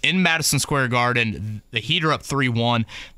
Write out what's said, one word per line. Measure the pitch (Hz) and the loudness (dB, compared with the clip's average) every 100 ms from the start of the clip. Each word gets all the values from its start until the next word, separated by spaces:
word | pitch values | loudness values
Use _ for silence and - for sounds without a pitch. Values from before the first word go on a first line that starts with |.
in | 143 185 | 0 2
Madison | 175 160 - 143 | 2 2 0 0
Square | - 139 127 | 0 0 2
Garden. | 123 120 120 113 73 104 107 - | 2 2 2 0 -2 -6 -8 -6
The | 117 | -6
Heat | 123 170 | -2 0
are | 156 | 2
up | 135 | 0
three | - 139 127 | -2 0 0
one. | 117 120 117 113 - - | 2 2 2 -2 -8 -18